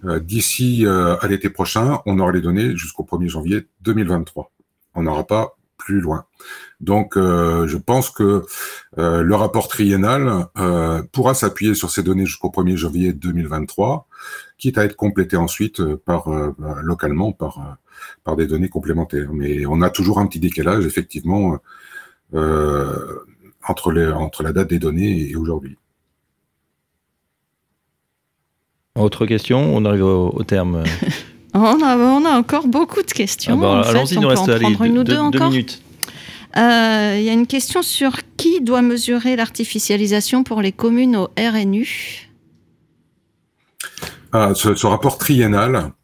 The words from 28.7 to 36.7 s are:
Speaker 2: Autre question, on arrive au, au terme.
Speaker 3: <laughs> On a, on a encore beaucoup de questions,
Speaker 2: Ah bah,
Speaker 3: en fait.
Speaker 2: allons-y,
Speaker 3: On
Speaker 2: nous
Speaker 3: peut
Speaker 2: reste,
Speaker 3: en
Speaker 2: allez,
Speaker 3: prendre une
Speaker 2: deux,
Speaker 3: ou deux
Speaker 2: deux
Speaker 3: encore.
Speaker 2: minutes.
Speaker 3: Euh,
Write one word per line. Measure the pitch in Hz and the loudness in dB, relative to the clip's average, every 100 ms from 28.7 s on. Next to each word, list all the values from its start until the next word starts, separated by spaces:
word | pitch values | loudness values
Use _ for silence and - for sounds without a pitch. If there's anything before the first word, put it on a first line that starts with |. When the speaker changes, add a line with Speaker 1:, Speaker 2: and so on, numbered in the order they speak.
| _ _ - | _ _ 0
Speaker 2:
Autre | 107 - 110 | 0 2 0
question, | 110 - 123 139 135 | 0 2 2 4 4
on | 104 | 4
arrive | 101 | 4
au, | 95 92 90 | 4 4 2
au | - | 0
terme. | - 98 90 85 80 | -2 0 0 0 -2
Speaker 3:
<laughs> | 82 - - - - - 196 | -2 -4 -4 -10 -20 -4 2
On | 220 285 | 4 4
a, | 302 247 | 4 4
on | 247 269 320 | 4 4 4
a | |
encore | 262 233 294 294 | 2 2 0 2
beaucoup | 254 330 - | 2 2 0
de | - | -4
questions, | - 196 - - 233 | -2 -4 -4 0 2
Speaker 2:
Ah | |
bah, | 98 98 | 4 4
Speaker 3:
en | |
fait. | 113 | 4
Speaker 2:
allons-y, | 117 135 180 | 2 2 2
Speaker 3:
On | |
Speaker 2:
nous | 139 | 4
Speaker 3:
peut | |
Speaker 2:
reste, | 127 | 4
Speaker 3:
en | - | 4
Speaker 2:
allez, | 113 113 | 4 4
Speaker 3:
prendre | 104 233 | 2 4
une | 240 | 2
Speaker 2:
deux, | |
Speaker 3:
ou | |
deux | 247 | 2
Speaker 2:
deux | 294 | 2
Speaker 3:
encore. | 294 269 262 | 2 2 2
Speaker 2:
minutes. | 262 233 - - - - - - - - - | 2 -2 -10 -18 -14 -14 -14 -20 -20 -6 2
Speaker 3:
Euh, | 233 | 4